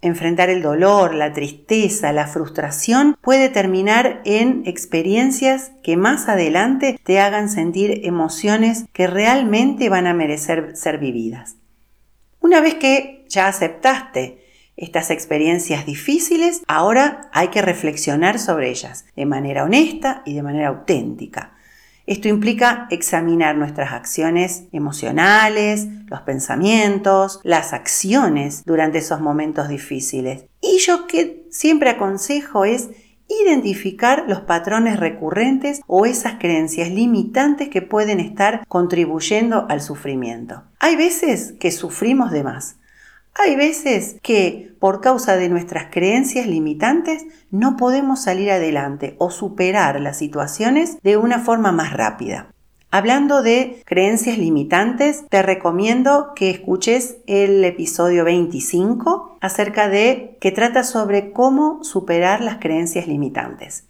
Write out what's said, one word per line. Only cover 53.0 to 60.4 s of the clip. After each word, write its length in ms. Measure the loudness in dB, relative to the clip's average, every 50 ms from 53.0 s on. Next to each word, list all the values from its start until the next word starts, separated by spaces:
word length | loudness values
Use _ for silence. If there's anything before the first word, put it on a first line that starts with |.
| 2 2 2 2 2 2 2 2 4
de 400 | 4 2 2 2 -2 -6 -16 -8
creencias 500 | -2 0 2 2 2 2 0 -2 -2 -2
limitantes, 880 | -2 0 0 0 0 0 2 2 2 2 0 0 2 0 0 0 -2 -6 0
te 140 | 2 2
recomiendo 920 | 4 2 0 0 0 -2 0 0 2 2 2 2 4 4 4 2 2 -2 -4
que 160 | -2 -2 -2
escuches 680 | -2 -2 -2 -2 -2 0 2 0 0 0 0 -4 -12 -16 -6 0
el 360 | 2 2 4 6 6 4 4
episodio 600 | 2 0 -2 -8 -6 -2 0 2 4 4 4 4
veinticinco 1120 | 4 2 2 0 0 -2 -6 -6 -2 0 0 2 2 0 0 0 -2 -2 -2 -4 -14 -14 _
acerca 480 | -6 -4 -2 -2 -2 -2 0 0 0 2
de, 480 | 2 4 4 4 2 0 -4 -14 -18 _